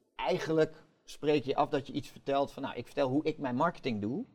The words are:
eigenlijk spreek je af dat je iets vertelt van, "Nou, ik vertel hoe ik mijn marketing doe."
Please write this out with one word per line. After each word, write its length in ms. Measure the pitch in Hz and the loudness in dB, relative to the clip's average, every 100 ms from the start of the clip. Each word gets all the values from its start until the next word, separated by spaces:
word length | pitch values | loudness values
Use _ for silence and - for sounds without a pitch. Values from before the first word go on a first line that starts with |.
| _ | _
eigenlijk 720 | - 135 180 - 160 156 - - _ | -6 -2 0 2 4 4 0 -20 _
spreek 400 | - - 147 151 | -20 -4 2 2
je 120 | 131 - | 2 2
af 120 | 143 | 2
dat 180 | 143 131 | 0 -2
je 60 | |
iets 160 | - - | -6 -8
vertelt 440 | 123 139 139 139 | -10 -2 0 0
van, 100 | - | -4
"Nou, 140 | 110 - | -8 -8
ik 80 | 117 | -6
vertel 220 | - 135 | 0 2
hoe 160 | 139 | 2
ik 140 | 160 - | 0 -2
mijn 160 | 135 123 | -2 2
marketing 440 | 165 - 139 107 | 0 0 -2 -2
doe." 240 | 101 151 254 | -2 -4 -6